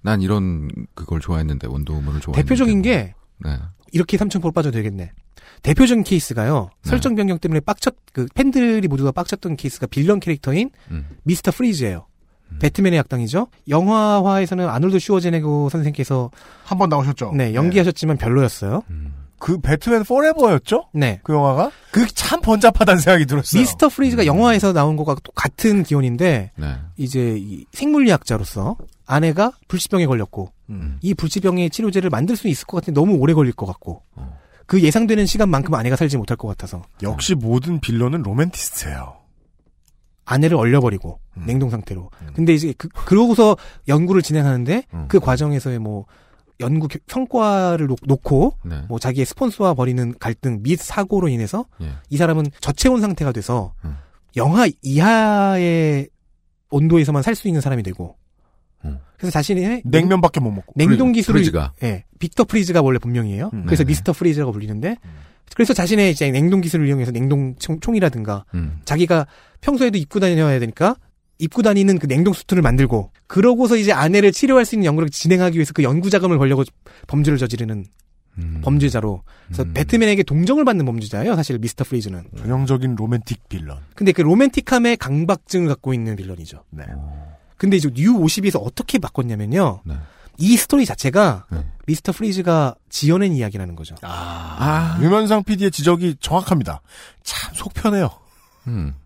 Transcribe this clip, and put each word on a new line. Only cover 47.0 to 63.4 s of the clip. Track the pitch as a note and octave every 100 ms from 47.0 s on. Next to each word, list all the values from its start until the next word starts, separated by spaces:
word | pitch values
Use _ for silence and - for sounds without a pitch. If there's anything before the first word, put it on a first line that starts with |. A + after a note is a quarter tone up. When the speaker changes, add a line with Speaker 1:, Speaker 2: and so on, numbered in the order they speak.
| _
Speaker 2:
성과를 | B3 C4 B3 G#3+ G3 F#3 E3+ D3
놓-, | B2+
놓고 | - C3+ - C3+ G3 - F2
Speaker 1:
네. | D#2 D#2+
Speaker 2:
뭐 | A2+
자기의 | C3 C3 B2+
스폰서와 | - C4 - G3 C3+
벌이는 | B2+ B2+ A#2+ A#2+
갈등 | - A2+ C3+ A2+
및 | A2+ F3
사고로 | - - G3 G3+ F3
인해서 | B2 G#2+ G3+ B3 _
Speaker 1:
예. | D#2+ C#2 -
Speaker 2:
이 | C#3+
사람은 | E3+ D#3+ D3 -
저체온 | - C#3+ C4 B3
상태가 | G#3 F3+ C#3+
돼서 | A#2+ G2 A#2+ F#2 - D#2
Speaker 1:
음. | C#2 - _ _ -
Speaker 2:
영하 | B2+ F#3 A3+ -
이하의 | C3+ C#3 F#3+ A3+ A3 G#3 G3 F#3+ F3 E3 D#3 C#3+ C#3+ _ _ _ _ _ _
온도에서만 | C#3+ D#3+ E3+ D3 D3
살 | C3+ A3+
수 | G3+
있는 | D#3+
사람이 | C#3 B2+
되고 | F#2+ F2+ E2+ - _ _ _ _ _ _ D2+
Speaker 1:
음. | C#2 - _
Speaker 2:
그래서 | F#3
자신의 | D3+ C#3+ F#3+ F#3 A#3+ A#2+
Speaker 3:
냉면밖에 | D3+ F3 F#3+ E3+ -
못 | A#2+
먹고. | G2 - -
Speaker 2:
냉동 | E3 A3+ B3+
Speaker 1:
프리-, | A#3
Speaker 2:
기술을 | G#3 A3
Speaker 1:
프리즈가. | - E2 C#2 -
Speaker 2:
예, | A#2+ F#2+ - _
빅터 | E3+ - A3+
프리즈가 | A3 F3+ E3+
원래 | C#3 B2+
본명이에요. | A#2+ A#2+ A2 G2